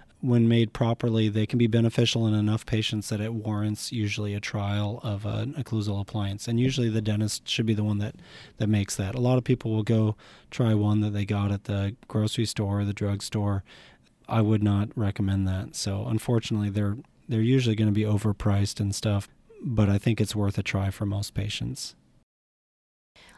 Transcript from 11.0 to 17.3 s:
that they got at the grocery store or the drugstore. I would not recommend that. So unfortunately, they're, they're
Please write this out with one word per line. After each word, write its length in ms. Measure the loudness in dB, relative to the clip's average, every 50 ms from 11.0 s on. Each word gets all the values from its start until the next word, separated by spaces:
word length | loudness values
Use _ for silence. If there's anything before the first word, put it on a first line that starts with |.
that 80 | 0 0
they 160 | -2 -4 -4
got 260 | -2 -2 0 0 0
at 140 | -2 -2 -4
the 320 | -4 -4 -2 -2 -4 -6 -8 -10
grocery 380 | -4 -2 0 0 0 0 -2 -2
store 340 | -2 -2 -2 -2 0 0 0
or 60 | 0
the 80 | -2 -2
drugstore. 720 | -2 -2 -2 -2 -4 -4 -4 -2 -2 0 0 0 -2 -4 -8 -16 -20 -20 -20 -20 _ _ _ _ _ _ -2
I 100 | 2 2
would 240 | 4 4 4 4 4
not 260 | 4 4 2 0 -2 -2
recommend 540 | -2 -2 -2 0 0 0 0 2 2 0 0
that. 260 | -2 -2 -6 -8 -8
So 300 | -6 -6 -4 -4 -4 -2
unfortunately, 600 | -2 -2 -2 0 0 0 0 0 -2 -2 -2 -2 0
they're, 260 | 0 0 0 -2 -2 -6 -10 _ _ _ _
they're 140 | -4